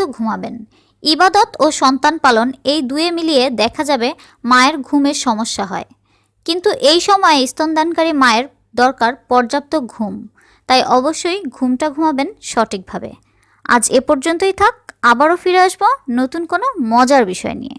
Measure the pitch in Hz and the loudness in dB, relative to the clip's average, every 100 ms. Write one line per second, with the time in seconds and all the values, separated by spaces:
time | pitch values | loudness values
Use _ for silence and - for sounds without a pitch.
0 | 359 226 220 190 185 240 - _ _ _ | -6 -4 -6 -6 -10 -14 -18 _ _ _
1 | - 262 370 403 466 - 311 - 262 269 | -2 2 4 4 0 0 0 2 0 2
2 | 302 320 262 226 247 - 262 302 247 285 | 0 2 2 2 0 -4 -4 -2 -2 -2
3 | 349 339 330 277 262 214 220 - 294 269 | -2 -2 0 0 0 0 -2 -2 -2 -2
4 | 240 330 - _ 240 254 262 311 254 294 | -2 -6 -16 _ 2 4 4 0 -2 0
5 | 277 294 254 214 233 - 190 175 - _ | 0 0 -2 -4 -4 -6 -6 -8 -12 _
6 | _ _ _ _ - 349 415 - 269 339 | _ _ _ _ -6 -2 -2 2 2 2
7 | 403 392 359 294 254 - 311 311 330 330 | 2 2 4 2 0 -2 -2 0 0 0
8 | 330 294 240 220 277 _ _ 226 254 262 | 0 2 2 2 -2 _ _ 0 0 0
9 | 233 254 - 247 240 277 285 311 233 - | -2 -4 -2 0 0 -4 -4 -6 -6 -8
10 | 208 202 208 _ _ _ - 254 - 254 | -8 -10 -16 _ _ _ 0 2 2 2
11 | 277 311 349 392 302 - 254 254 311 277 | 0 -2 -4 -6 -8 -4 -4 -2 -4 -2
12 | 320 269 311 427 - 240 220 196 - - | -2 -2 -4 -8 -6 -4 -2 -6 -10 -14
13 | - - _ _ _ _ - 240 - 254 | -14 -18 _ _ _ _ 0 2 2 0
14 | 247 294 330 339 381 381 415 - - - | 2 0 -2 -2 -2 2 0 0 -10 -2
15 | 240 240 302 349 370 370 370 - 403 539 | 2 4 2 2 0 2 2 2 0 0
16 | - 240 262 339 330 349 508 415 220 233 | -2 -4 -4 -6 -4 -4 -4 -4 0 2
17 | 254 277 196 180 - - - | 4 4 2 -4 -8 -8 -12